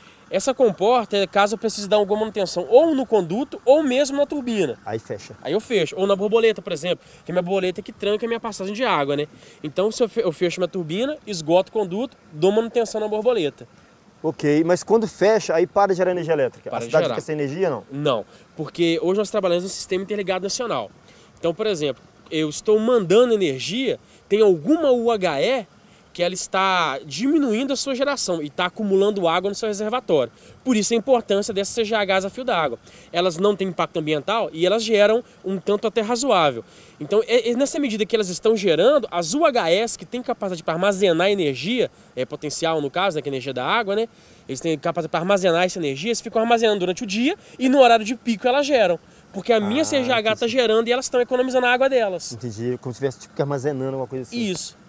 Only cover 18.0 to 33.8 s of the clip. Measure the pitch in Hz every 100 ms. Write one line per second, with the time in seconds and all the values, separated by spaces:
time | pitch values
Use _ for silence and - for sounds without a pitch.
18 | 147 113 92 - _ - 147 - 170 165
19 | 165 196 202 220 185 175 190 - - 185
20 | 190 208 185 185 190 - 240 143 101 -
21 | - - - - 165 165 220 175 147 123
22 | - _ - 156 156 - - 214 220 247
23 | 170 208 247 220 170 131 123 220 262 127
24 | - - - 208 208 170 165 330 294 247
25 | 233 220 180 139 185 262 190 _ _ -
26 | _ - 175 185 - 190 190 185 160 135
27 | 147 139 262 311 269 214 269 262 277 254
28 | 277 277 - 170 147 - 180 - 208 190
29 | 202 208 170 175 196 196 220 202 214 247
30 | - 156 120 - - - 262 220 196 233
31 | 269 240 - 202 208 196 196 - 208 220
32 | 196 190 190 240 254 185 151 117 - -
33 | - 170 185 160 202 208 190 160